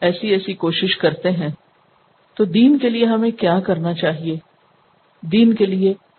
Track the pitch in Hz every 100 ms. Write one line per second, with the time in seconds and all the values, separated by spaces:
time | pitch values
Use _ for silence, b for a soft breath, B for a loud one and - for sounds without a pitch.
0 | 180 175 214 190 190 190 165 165 185 -
1 | 170 151 180 180 151 - _ _ _ _
2 | _ _ _ - 208 185 254 285 247 233
3 | 233 226 233 226 175 180 190 170 170 170
4 | 160 156 165 160 _ _ _ _ _ _
5 | _ _ 160 202 233 214 196 190 190 196
6 | _